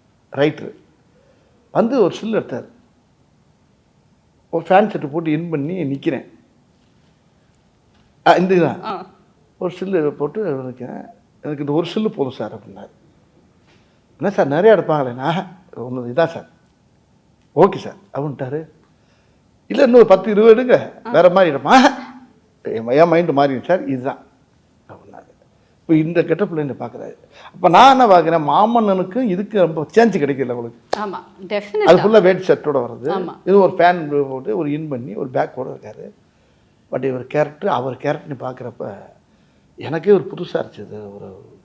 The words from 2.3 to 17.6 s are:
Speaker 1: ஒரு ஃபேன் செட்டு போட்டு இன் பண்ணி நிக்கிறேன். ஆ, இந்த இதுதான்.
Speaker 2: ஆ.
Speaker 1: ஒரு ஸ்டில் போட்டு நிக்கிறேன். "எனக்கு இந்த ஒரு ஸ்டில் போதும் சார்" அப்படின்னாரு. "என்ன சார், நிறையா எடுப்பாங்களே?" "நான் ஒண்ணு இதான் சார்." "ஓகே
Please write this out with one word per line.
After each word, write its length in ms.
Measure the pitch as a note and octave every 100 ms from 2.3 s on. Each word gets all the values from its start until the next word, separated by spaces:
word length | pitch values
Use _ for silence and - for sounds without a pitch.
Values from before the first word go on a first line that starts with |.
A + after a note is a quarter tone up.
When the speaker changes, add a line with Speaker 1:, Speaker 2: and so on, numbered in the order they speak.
| G3 - B2 - _ _ _ _ _ _ _ _ _ _ _ _ _ _ _ _ _ _
Speaker 1:
ஒரு 160 | E3 D#3+
ஃபேன் 200 | F#3+ G#3+
செட்டு 220 | - D3
போட்டு 220 | D#3 D#3+
இன் 180 | D3+ E3+
பண்ணி 340 | D#3 C#3+ F#3+
நிக்கிறேன். 420 | C#3 C#3 E3 B2 - _ _ _ _ _ _ _ _ _ _ _ _ _ _ _ _ _ _ _ D#3+
ஆ, 80 | D#3+
இந்த 180 | F#3
இதுதான். 300 | F#3 D3+ -
Speaker 2:
ஆ. 220 | - F3+ F#3 _ _ _ _ _
Speaker 1:
ஒரு 160 | F#3 F3+
ஸ்டில் 300 | F#3+ F#3 D3
போட்டு 360 | G#3+ D3 G#3+ F#3+
நிக்கிறேன். 600 | C3 C3 A#2+ B2 - - _ _ _
"எனக்கு 180 | - C#3+
இந்த 120 | C#3+
ஒரு 160 | D3+ E3+ A3
ஸ்டில் 200 | G#3+ -
போதும் 160 | C3
சார்" 200 | - G#2+ A2
அப்படின்னாரு. 340 | - G2 - _ _ _ _ _ _ _ _ _ _ _ _ _
"என்ன 140 | E3+
சார், 140 | G3+ D3
நிறையா 320 | D3 A3 F#3+
எடுப்பாங்களே?" 340 | - D3+ B2+
"நான் 340 | A#2+ C#3+ E3+ F#3+ - _ -
ஒண்ணு 240 | B2 B2+
இதான் 260 | A#2+ B2+ E3
சார்." 240 | A2 - _ _ _ _ _ _ _ _ _ _
"ஓகே 200 | C#3+